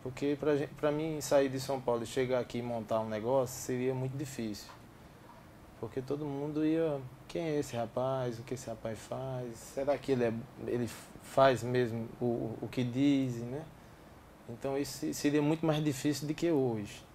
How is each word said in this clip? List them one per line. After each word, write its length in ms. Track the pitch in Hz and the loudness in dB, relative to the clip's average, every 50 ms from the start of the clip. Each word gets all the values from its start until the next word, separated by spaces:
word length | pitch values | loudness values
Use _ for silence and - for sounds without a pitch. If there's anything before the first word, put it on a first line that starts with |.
| - | -8
Porque 340 | 131 131 - 143 143 147 143 | -8 -6 -2 0 0 0 2
pra 160 | - 151 147 | 2 2 2
gen-, 120 | 139 147 | 2 2
pra 240 | 143 - - - 156 | -2 -4 0 0 0
mim 280 | 147 151 156 160 156 151 | 2 2 -2 -2 -4 -4
sair 300 | 139 - 147 143 139 135 | 0 4 6 6 6 4
de 100 | 127 135 | 0 -2
São 220 | 131 - 139 131 | -2 -2 -2 -2
Paulo 220 | 127 - 120 120 113 | 2 0 0 0 0
e 20 | |
chegar 340 | 107 - 135 131 123 127 123 | -2 0 0 2 2 2 0
aqui 200 | 117 117 - 120 | 0 -2 -4 -4
e 20 | |
montar 380 | 120 120 120 117 110 104 117 110 | -4 -2 -4 -4 -2 0 0 0
um 100 | 110 110 | 0 0
negócio 460 | 110 107 104 117 131 135 127 120 - - | -4 -2 0 2 2 2 2 0 -4 -8
seria 360 | - - 127 123 127 127 131 | -4 -4 -2 0 0 0 0
muito 200 | 131 131 131 131 | 0 -2 -4 -4
difícil. 540 | 139 151 131 - - 117 110 104 104 - - - - - - - - - - - - - - - - - - - - - - - - | -6 -8 -8 -6 -6 -4 -4 -6 -8 -10 -16 -18 -20 -20 -20 -20 -20 -20 -20 -20 -20 -20 -20 -20 -20 -20 -20 -20 -20 -20 -20 -12 -10
Porque 200 | - 113 - 135 135 | -10 -6 -6 -8 -4
todo 200 | 131 147 147 151 | -4 -4 -4 -4
mundo 400 | 147 139 139 147 151 151 151 156 | -4 -4 -4 -4 -4 -2 0 2
ia, 380 | 156 160 165 165 160 147 139 131 127 - - - | 4 4 4 4 2 0 -2 -4 -8 -14 -16 -18
"Quem 140 | - - 170 170 | -8 -6 -4 -2
é 120 | 160 151 147 | 0 0 0
esse 160 | 139 - - | 0 0 -2
rapaz? 640 | 117 117 110 - 123 127 131 135 131 127 123 117 | -4 -4 -2 -2 -2 0 0 0 0 0 -2 -4
O 60 | 113 123 | -6 -6
que 100 | - 127 | -6 -6
esse 160 | 123 - - | -6 -6 -8
rapaz 300 | 113 - - 113 110 104 | -10 -6 -6 -6 -6 -6
faz? 580 | - - 123 123 131 135 131 127 123 123 113 | -6 -8 -6 -6 -4 -6 -6 -6 -6 -8 -10
Será 400 | - - - - 139 139 139 143 | -12 -14 -8 -6 -2 2 2 2
que 140 | 127 - - | 0 2 0
ele 140 | 135 123 120 | 2 4 4
é, 80 | 117 113 113 117 - - - 117 | 2 2 -2 -6 -10 -12 -10 -4
ele 200 | 113 110 123 120 110 - - - - - - - | -2 -2 0 -2 -2 -4 -10 -16 -16 -18 -18 -16
faz 400 | - - - 135 135 131 113 113 | -2 6 8 8 8 8 6 0
mesmo 440 | 120 123 127 127 113 113 117 113 - - - | 2 2 2 2 2 0 -4 -6 -6 -6 -2
o, 60 | 120 | 0
o, 320 | 120 117 123 131 113 110 - | 0 0 0 -2 -4 -4 -6
o 60 | - | -6
que 160 | 113 - 131 123 | -4 -2 0 0
dizem, 600 | 123 117 127 139 143 143 135 135 131 120 117 117 | 0 2 4 4 6 6 4 4 0 -2 -4 -6
né?" 160 | 120 123 - - - - - - - - - - - - - - - - - - | -6 -6 -8 -8 -12 -16 -20 -20 -20 -20 -20 -20 -20 -20 -20 -20 -20 -20 -20 -14
Então 300 | - 120 120 - 135 139 | -14 -12 -6 -4 -2 0
isso 220 | 139 143 139 - - | 0 -2 -2 -4 -4
se-, 160 | - 156 147 | -4 -4 -4
seria 260 | - - 147 143 151 | 2 2 4 4 6
muito 240 | 147 147 160 160 160 | 4 4 2 4 4
mais 180 | 160 151 151 156 | 2 2 4 2
difícil 440 | 151 135 - - 147 147 139 151 | 0 0 2 0 0 0 0 -2
do 80 | 147 156 | -4 -2
que 160 | - 170 170 | 0 2 2
hoje. 520 | 165 139 135 123 113 110 101 98 - - - - | 4 4 4 2 2 0 -4 -6 -8 -14 -16 -20